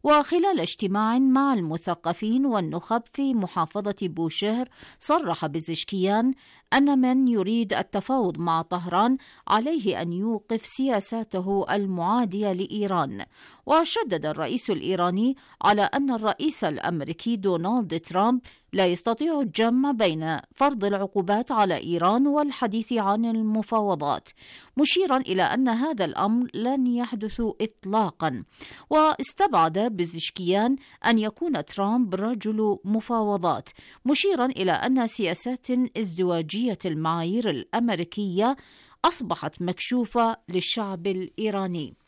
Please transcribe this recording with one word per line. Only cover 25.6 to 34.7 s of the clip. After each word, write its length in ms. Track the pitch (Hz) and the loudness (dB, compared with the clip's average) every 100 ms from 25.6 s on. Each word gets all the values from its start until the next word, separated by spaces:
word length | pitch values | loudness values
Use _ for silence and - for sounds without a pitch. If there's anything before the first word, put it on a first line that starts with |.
| 262 | 2
هذا 360 | 226 294 247 165 | 2 0 0 -2
الأمر 420 | - 196 233 254 | 0 0 0 -2
لن 340 | - 240 269 247 | -2 -2 0 0
يحدث 540 | 240 240 226 214 - 226 - | 0 -2 -6 -6 -2 -4 -2
إطلاقاً. 840 | 214 _ 190 214 196 - 160 123 - - - - - | -6 _ -2 0 0 -2 -4 -4 -10 -20 -20 -20 0
واستبعد 920 | 311 311 - 262 - 302 208 160 175 | 4 4 2 -6 0 2 4 2 2
بزشكيان 960 | 233 196 170 165 - - 175 196 233 269 - - - | -2 -2 -6 -4 -8 -4 0 2 2 0 -6 -4 0
أن 140 | 226 | 2
يكون 460 | 214 214 339 214 147 | 0 -4 -4 -2 -4
ترامب 500 | - 202 240 226 185 | -2 0 0 0 -2
رجل 600 | 214 233 214 220 214 196 196 | -2 -4 -4 0 0 0 -2
مفاوضات، 840 | 220 - 233 214 202 175 143 - - - - 247 | -4 0 -2 0 0 0 -2 -6 -20 -20 -6 -2
مشيراً 400 | 302 403 330 254 | 2 2 2 0
إلى 260 | - 185 | 0 0